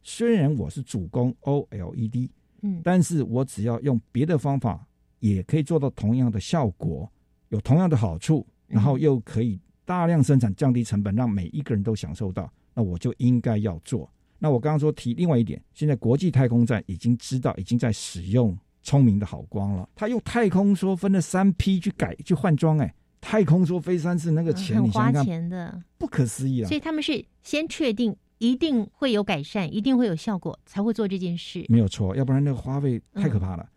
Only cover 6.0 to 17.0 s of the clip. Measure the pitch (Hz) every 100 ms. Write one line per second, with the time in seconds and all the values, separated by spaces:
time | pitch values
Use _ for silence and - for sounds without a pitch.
6 | 104 123 123 104 - 170 117 - - 71
7 | - _ _ _ _ 107 - 170 185 135
8 | 104 80 - 156 - _ _ 104 117 135
9 | 151 131 - 113 120 95 - _ - 180
10 | 170 165 135 135 113 - 135 120 117 104
11 | 101 104 123 101 87 151 139 110 101 110
12 | 78 78 98 92 82 - _ - 101 85
13 | 127 - 120 123 120 107 104 80 - 110
14 | 67 _ _ _ 151 123 147 151 151 147
15 | 120 117 175 127 113 - - - 151 127
16 | 113 - 180 123 127 120 117 110 - 87